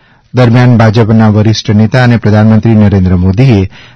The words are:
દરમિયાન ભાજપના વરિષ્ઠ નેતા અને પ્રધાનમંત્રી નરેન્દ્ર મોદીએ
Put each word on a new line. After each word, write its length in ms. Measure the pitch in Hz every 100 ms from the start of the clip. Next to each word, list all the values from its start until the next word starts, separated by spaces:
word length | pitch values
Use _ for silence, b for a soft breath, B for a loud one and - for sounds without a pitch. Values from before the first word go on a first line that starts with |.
| b b b
દરમિયાન 440 | 117 120 120 123 117
ભાજપના 500 | 113 107 107 113 110
વરિષ્ઠ 420 | 104 107 110 -
નેતા 320 | 104 110 131
અને 140 | 123 117
પ્રધાનમંત્રી 580 | 107 107 110 110 117
નરેન્દ્ર 420 | 110 104 98 92 90
મોદીએ 540 | 92 95 135 104 95 B B